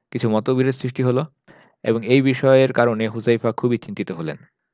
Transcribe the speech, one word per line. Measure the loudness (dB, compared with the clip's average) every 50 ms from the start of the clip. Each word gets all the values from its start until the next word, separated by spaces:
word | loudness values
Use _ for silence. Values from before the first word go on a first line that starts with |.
| _ _
কিছু | -8 -4 -2 -2
মতবিরোধ | -2 -2 -2 0 0 0 0 0 -2
সৃষ্টি | -4 -6 -8 -4 -2 -2
হলো | 0 0 0 -2 -6 _ _ _ -20 -20 -20 _ _ _ _ -4
এবং | -2 -2 -2 2
এই | 2 4 4 4
বিষয়ের | 2 0 2 4 4 6 6 4 4 2
কারণে | 2 2 2 2 0 -2 -4
হুযায়ফা | -4 -2 0 0 0 2 0 -2 -4
খুবই | -2 -2 -2 -2 -2
চিন্তিত | -4 -8 -10 -8 -8 -8 -8
হলেন। | -8 -8 -8 -10 -10 _ _ _ _ _ _